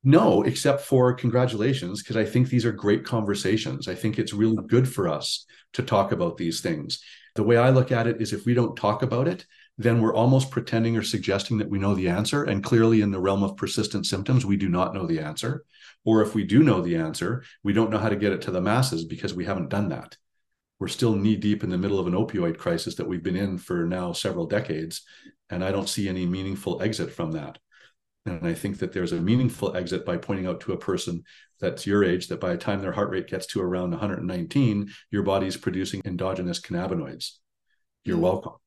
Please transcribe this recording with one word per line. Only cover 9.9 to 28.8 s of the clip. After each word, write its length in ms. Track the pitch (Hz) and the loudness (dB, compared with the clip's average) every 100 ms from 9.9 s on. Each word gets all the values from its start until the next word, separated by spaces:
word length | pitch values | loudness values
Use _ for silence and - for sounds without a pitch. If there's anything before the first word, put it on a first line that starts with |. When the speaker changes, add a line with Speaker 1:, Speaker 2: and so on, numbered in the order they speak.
| 117 | 4
Speaker 1:
we're 120 | 110 - | 4 4
almost 340 | 120 135 135 | 6 6 4
pretending 460 | - - 113 113 113 | -4 -2 0 2 0
or 60 | |
suggesting 540 | 104 104 95 98 - 110 | 0 -2 0 0 0 -2
that 120 | 104 | 0
we 80 | 98 | 0
know 160 | 98 | 0
the 140 | 95 92 | 2 2
answer. 360 | 87 107 147 | 0 0 0
And 200 | 147 98 | 0 -2
clearly 380 | - 120 113 113 | 2 4 6 6
in 100 | 104 | 4
the 80 | 95 | 2
realm 240 | 92 98 | 0 2
of 140 | 98 - | 0 -2
persistent 480 | 92 - 104 104 87 | -4 -2 -2 -2 -2
symptoms, 400 | 95 101 127 98 | -4 2 2 4
we 120 | 98 | 0
do 120 | 95 | 2
not 240 | 87 92 | 0 0
know 120 | - 87 | -2 -4
the 140 | 82 | -4
answer. 460 | 76 156 123 151 - _ - - - | -4 -6 -6 -6 -10 _ -20 -8 4
Or 160 | 110 | 4
if 120 | 104 | 4
we 120 | 110 92 | 0 4
do 180 | 110 | 6
know 180 | 156 95 | 6 6
the 140 | 87 82 | 2 -2
answer, 480 | 160 - 87 127 - - | -2 -4 -4 -4 -8 -6
we 100 | 101 | 0
don't 180 | 104 110 | 2 2
know 80 | 107 | 2
how 100 | 107 | 0
to 60 | 98 | 0
get 160 | 101 | 0
it 100 | 92 | -2
to 80 | - | -4
the 100 | 90 | -2
masses 420 | 92 117 131 82 82 | 0 2 2 -2 -6
because 280 | 82 101 | -6 -6
we 120 | 90 92 | -6 -4
haven't 240 | 95 80 | -4 -2
done 200 | 101 92 | -2 -2
that. 280 | 67 - - _ _ _ _ _ _ | -4 -10 -20 _ _ _ _ _ _
We're 80 | 92 | -8
still 280 | - 120 101 | 0 2 2
knee 200 | 101 104 | 2 2
deep 280 | 104 104 | 2 0
in 60 | 95 | 0
the 80 | 92 | -2
middle 220 | 98 98 | 0 0
of 80 | 87 | 0
an 60 | |
opioid 440 | 90 110 98 85 82 | 0 0 0 -2 -2
crisis 380 | - - - - | -2 -2 -4 -6
that 120 | 82 | -6
we've 140 | 90 | -4
been 120 | 82 90 | -2 -2
in 220 | 101 90 | -2 -4
for 280 | - 87 85 | -4 -4 -2
now 280 | 90 90 | -4 -4
several 340 | 85 101 87 85 | -4 -4 -4 -2
decades. 560 | 104 - 78 165 - - - - _ _ | -2 -2 -6 -6 -12 -16 -20 -20 _ _
And 140 | 90 | -6
I 80 | 92 | -2
don't 180 | 98 95 | -2 -4
see 180 | - 98 | -4 -2
any 160 | 92 90 | -2 -2
meaningful 560 | 92 98 95 - 87 | -2 -4 -6 -6 -4
exit 300 | 104 107 85 | -4 -4 -8
from 200 | - 80 | -6 -6
that. 260 | 78 71 - _ _ - _ _ _ - | -6 -10 -16 _ _ -20 _ _ _ -10
And 200 | 87 85 | -6 -4
I 80 | |
think 260 | 82 101 | -4 -6
that 120 | 98 | -6